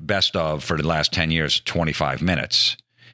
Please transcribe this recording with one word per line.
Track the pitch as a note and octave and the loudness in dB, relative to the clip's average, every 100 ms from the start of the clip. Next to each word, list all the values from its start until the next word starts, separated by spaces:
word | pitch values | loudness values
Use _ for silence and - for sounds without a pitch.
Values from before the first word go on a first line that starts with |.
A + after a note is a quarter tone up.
best | D#2+ G2 - F#2 | -2 0 0 0
of | D#2+ D2+ - | 0 -2 -2
for | E2 | 0
the | D2+ | 0
last | D#2+ D2 | 0 0
ten | - E2 | 0 2
years, | D#2+ D2+ - | 2 2 0
twenty-five | - E2+ D#2+ C#2+ D2 C2 | -2 -2 0 0 -2 0
minutes. | E2 E2 - - - - - _ - | 0 0 0 2 0 -2 -12 _ -20